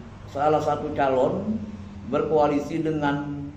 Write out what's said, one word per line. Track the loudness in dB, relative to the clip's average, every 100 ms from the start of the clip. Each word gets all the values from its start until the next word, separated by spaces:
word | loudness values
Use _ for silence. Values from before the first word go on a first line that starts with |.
| -14 -16 -10
salah | 0 4 4
satu | 4 0 -2 0
calon | 2 4 4 2 -2 -4 -6 -10 -12 -12 -4
berkoalisi | -2 2 4 4 2 -2 -2
dengan | -2 0 0 0 -4 -8 -10